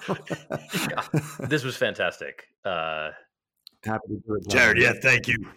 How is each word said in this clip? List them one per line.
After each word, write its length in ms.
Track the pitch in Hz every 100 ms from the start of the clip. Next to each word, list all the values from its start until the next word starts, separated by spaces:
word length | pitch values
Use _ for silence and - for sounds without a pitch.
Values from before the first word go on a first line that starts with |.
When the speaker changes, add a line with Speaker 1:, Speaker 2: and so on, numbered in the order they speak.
| -
Speaker 1:
<laughs> 80 | 190 - - - - - 190 -
Speaker 2:
Yeah. 160 | - - 151 - -
This 220 | - 151
was 120 | 127 -
fantastic. 680 | 117 95 90 - 71 - - _
Uh, 460 | 98 87 80 78 78 - _ _ _ _ - _
Speaker 1:
Happy 240 | 110 110 -
to 140 | 104 110
do 80 | 104
it, 120 | 95
Speaker 3:
Jared, 300 | 117 117 110
Speaker 1:
John. 160 | 120
Speaker 3:
yeah, 60 | 107
thank 260 | 135 120 107
you. 80 | 113 95